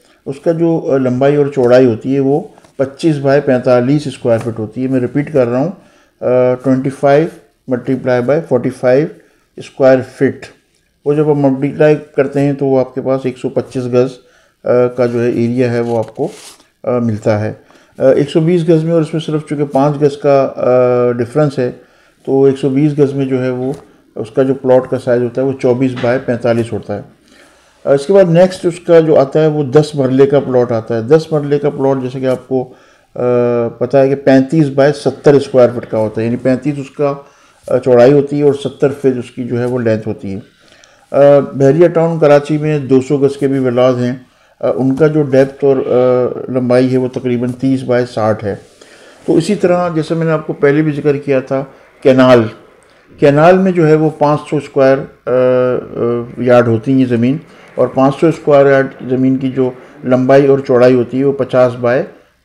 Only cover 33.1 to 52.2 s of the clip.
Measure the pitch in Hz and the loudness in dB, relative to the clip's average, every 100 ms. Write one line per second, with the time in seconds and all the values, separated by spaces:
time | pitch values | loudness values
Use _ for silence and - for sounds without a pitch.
33.1 | - 123 123 120 120 117 117 123 139 135 | -4 0 0 0 0 -2 -4 0 2 2
34.1 | 139 - 135 131 160 143 135 143 147 135 | 0 2 2 2 0 0 2 0 0 -4
35.1 | 127 156 143 135 131 123 120 - 110 107 | 0 2 2 2 2 2 2 -6 -4 -4
36.1 | 110 113 120 131 127 147 143 135 - 143 | -4 -4 -4 -2 -2 -4 -6 -8 -4 -4
37.1 | 139 - _ _ _ - 127 127 120 123 | -4 -12 _ _ _ -4 -2 2 6 6
38.1 | 147 139 147 143 139 135 - 139 135 135 | 4 2 0 0 0 -4 -2 -4 0 -2
39.1 | 123 117 - 120 120 123 127 113 110 110 | -2 -6 -10 -6 -4 -4 -2 -2 -2 -4
40.1 | 101 98 98 - _ _ _ _ _ - | -8 -10 -12 -14 _ _ _ _ _ -4
41.1 | 135 143 143 135 131 135 151 170 165 165 | 2 6 4 2 0 2 4 2 2 -2
42.1 | 165 151 143 143 151 151 151 127 131 127 | 0 2 2 2 -4 -2 -4 2 0 2
43.1 | 147 139 139 139 135 127 120 127 123 123 | 0 0 0 -2 0 0 2 2 2 -4
44.1 | 131 - _ _ - 127 - 131 135 156 | -6 -14 _ _ -6 -4 -2 -2 0 0
45.1 | 151 143 131 135 - 143 135 - 123 127 | 0 0 2 0 0 0 0 0 0 2
46.1 | 127 123 - - 127 123 123 131 131 127 | 2 -2 -6 -6 -4 0 2 2 0 -2
47.1 | 131 127 120 123 123 135 131 127 123 123 | -4 -4 -2 -4 -4 -2 -2 -2 -2 -2
48.1 | - 110 107 107 95 - _ - - - | -2 -2 -2 -4 -8 -12 _ -20 -20 -20
49.1 | - - 170 165 196 180 175 180 160 147 | -10 -2 0 0 0 0 0 -2 -4 -4
50.1 | 165 160 156 - 156 143 139 156 143 147 | -2 -2 -2 -4 -2 0 2 0 -2 -2
51.1 | 139 139 131 131 135 139 - _ _ 139 | -2 -2 -4 -2 -6 -8 -14 _ _ 2
52.1 | 131 | 4